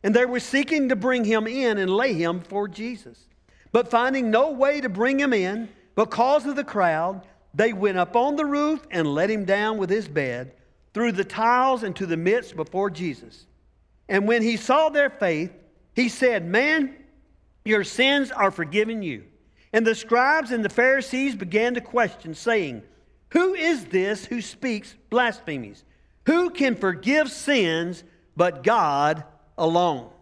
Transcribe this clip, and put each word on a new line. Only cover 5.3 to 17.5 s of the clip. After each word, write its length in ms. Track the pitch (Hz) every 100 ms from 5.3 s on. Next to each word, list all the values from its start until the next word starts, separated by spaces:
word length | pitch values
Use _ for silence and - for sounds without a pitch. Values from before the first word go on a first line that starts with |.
in 380 | 233 185 208 226 - _
because 540 | - 220 - 247 294 269
of 80 | 277
the 80 |
crowd, 580 | - 208 175 156 175 190 - _ _
they 180 | 143 226
went 280 | 202 202 185
up 160 | 175 233
on 200 | 262 294
the 100 | 302
roof 420 | 285 294 311 -
and 240 | 180 156
let 160 | 143 196
him 160 | 220 190
down 320 | 196 214 220
with 140 | 185
his 160 | 208 175
bed 480 | 147 135 120 131 - _ _ _ 208
through 160 | 233
the 120 | 190
tiles 600 | 196 - 226 247 262 262
into 240 | 214 170 185
the 100 | 165
midst 380 | 170 226 - 160
before 340 | 156 185 196
Jesus. 560 | 156 175 131 - - _ _ _ _ _ _ -
And 180 | 196 202
when 140 | 233
he 160 | 226 226
saw 320 | - 277 311
their 220 | 294 285
faith, 400 | - 196 156 175 - _ _ _
he 160 | - 240
said, 380 | - 254 220 170
"Man, 480 | 208 285 320 269 - - _ _ _ _